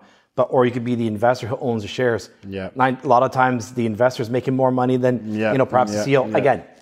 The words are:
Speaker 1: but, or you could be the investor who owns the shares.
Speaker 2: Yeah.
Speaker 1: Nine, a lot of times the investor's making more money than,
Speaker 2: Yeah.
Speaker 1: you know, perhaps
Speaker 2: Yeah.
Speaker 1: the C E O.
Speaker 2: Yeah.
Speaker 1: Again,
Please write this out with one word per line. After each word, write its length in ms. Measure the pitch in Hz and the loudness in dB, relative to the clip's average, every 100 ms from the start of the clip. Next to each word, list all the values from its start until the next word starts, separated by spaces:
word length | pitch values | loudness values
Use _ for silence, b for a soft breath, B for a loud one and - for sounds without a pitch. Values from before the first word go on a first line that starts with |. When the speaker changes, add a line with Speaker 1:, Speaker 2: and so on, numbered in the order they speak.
| b b b - | b b b -2
Speaker 1:
but, 120 | 123 | 0
or 160 | 135 123 | 2 2
you 60 | |
could 140 | 120 117 | 0 -4
be 100 | 117 | -2
the 120 | 113 | -2
investor 400 | 104 117 127 110 | 0 0 0 -4
who 100 | 131 | -6
owns 240 | 135 113 | -4 -4
the 60 | 101 | -6
shares. 420 | - 123 110 - _ 98 | -2 -2 -2 -6 _ -12
Speaker 2:
Yeah. 220 | 98 95 135 | -10 -8 0
Speaker 1:
Nine, 220 | 131 127 | 0 0
a 40 | 143 | 2
lot 160 | 123 | 4
of 80 | 131 | 4
times 420 | 131 127 123 107 | 2 2 0 -4
the 120 | 123 113 | -4 -2
investor's 440 | 104 123 131 113 | 2 0 0 -4
making 260 | 123 143 131 | -4 -2 0
more 160 | 131 | 0
money 260 | 127 127 127 | 0 0 2
than, 240 | 127 123 107 | 2 0 -2
Speaker 2:
Yeah. 260 | 107 110 | -2 0
Speaker 1:
you 60 | 131 | 2
know, 80 | 123 | 2
perhaps 260 | 127 113 | 2 0
Speaker 2:
Yeah. 60 | 104 | -2
Speaker 1:
the 40 | 135 | 2
C 60 | |
E 60 | 139 | 2
O. 80 | 113 | 2
Speaker 2:
Yeah. 100 | 135 | 0
Speaker 1:
Again, 260 | 135 104 - - | 2 0 -4 -20